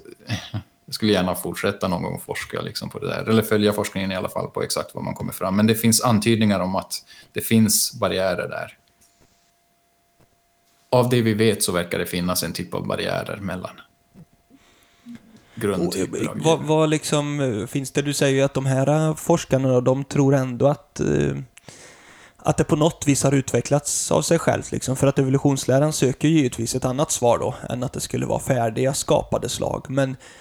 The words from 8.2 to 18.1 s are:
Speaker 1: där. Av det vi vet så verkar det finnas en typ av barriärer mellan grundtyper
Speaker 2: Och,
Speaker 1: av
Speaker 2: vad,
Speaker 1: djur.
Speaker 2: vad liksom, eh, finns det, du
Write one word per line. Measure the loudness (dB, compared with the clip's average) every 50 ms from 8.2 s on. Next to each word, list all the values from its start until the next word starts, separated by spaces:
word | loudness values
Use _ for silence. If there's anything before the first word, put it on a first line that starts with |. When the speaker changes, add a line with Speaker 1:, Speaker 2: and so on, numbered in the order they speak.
| 0 0 0 -2 -4 -6
Speaker 1:
där. | -8 -10 -10 -12 -14 _ _ _ _ _ _ _ _ _ _ _ _ _ _ _ _ _ _ _ _ _ _ _ _ _ _ _ _ _ _ _ _ _ _ _ _ _ _ _ _ _ _ _
Av | 4 4 4 6
det | 4 4
vi | 4 4 4
vet | 4 4 4 4 2 0
så | 0
verkar | 0 0 0 0 -2 -4
det | -2
finnas | -2 -2 -2 -2 0 -2 -2 -2
en | -4 -6
typ | -8 -8 -6 -6
av | -6 -4 -4
barriärer | -4 -2 -2 -2 -2 -4 -4 -6 -8 -8
mellan | -6 -8 -8 -6 -8 -12 -14 -16 -20 _ _ _ _ _ _ -20 -20 _ _ _ _ _ _ _ _ _ _ _ _ _ _ _ _ -20 -20 -20 _ _ _ -20 _ _ _
grundtyper | -4 -2 -2 0 0 -2 -2 -2 -2 -4 -4 -4 -4 -4 -4
Speaker 2:
Och, | -4
Speaker 1:
av | -2 2
Speaker 2:
vad, | 2 2 2
Speaker 1:
djur. | 0 0
Speaker 2:
vad | 2 2 2 2
liksom, | 0 -2 -2 -2 -2 -2 -2 -2 -4 -2
eh, | -2 -2 -2 -4 -6 -4
finns | -4 -6 -6 -2
det, | -4 -2
du | -2 -2